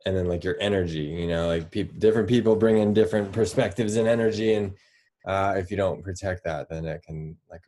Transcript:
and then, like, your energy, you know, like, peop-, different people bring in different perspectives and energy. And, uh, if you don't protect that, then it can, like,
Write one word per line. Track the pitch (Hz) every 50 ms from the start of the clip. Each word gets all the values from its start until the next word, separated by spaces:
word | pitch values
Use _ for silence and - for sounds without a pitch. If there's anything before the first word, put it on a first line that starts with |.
| - 98
and | 95 92
then, | 90
like, | 87 87 82 85
your | 92 87 -
energy, | 101 101 101 95 90 82 80 78 73
you | 73 80 85 85 85
know, | 85 82 85
like, | 85 82 82 80 80
peop-, | - 104 95 - - 82
different | 101 107 110 117 107 98
people | 123 120 104 110 110
bring | 104 110 113 110 107
in | 104 104
different | 104 110 107 107 - 107 104 98
perspectives | 101 113 110 - - 131 120 107 95 - 113 104 107
and | 113 113 113
energy. | 117 117 113 110 104 104 113 110 110
And, | 104 104 98 98 - _ _ _ _ _ _ _ _ - -
uh, | 95 98 98 98 95 98
if | 92 90
you | 104 95
don't | 98 92 80 78 85
protect | 95 90 - 101 98 92 90 -
that, | 85 80 71 67 -
then | 80 80 80
it | 80 78 76 -
can, | - 80 78 78 78 82 - _ _
like, | 82 80 -